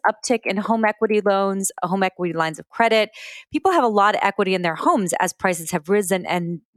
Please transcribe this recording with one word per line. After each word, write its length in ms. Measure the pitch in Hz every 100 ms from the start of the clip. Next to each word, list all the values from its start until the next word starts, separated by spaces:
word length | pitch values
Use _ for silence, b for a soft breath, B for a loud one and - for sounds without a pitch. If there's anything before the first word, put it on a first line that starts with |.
| -
uptick 340 | 220 - 233
in 140 | - 196
home 260 | 202 226
equity 380 | 220 214 220 214
loans, 500 | 202 196 196 196 190 -
home 200 | 175 190
equity 320 | 190 - 180
lines 240 | 165 160 156
of 100 | -
credit. 420 | - 233 220 214 B B B -
People 220 | 302 392
have 100 | 349
a 60 | 240
lot 260 | 208 202
of 60 | 214
equity 320 | 196 - 190
in 80 | 185
their 140 | 175 160
homes 380 | - 320 185 -
as 140 | 180
prices 380 | - 190 170 165
have 160 | 175 151
risen, 360 | 202 185 185 -
and 340 | 175 170 170 -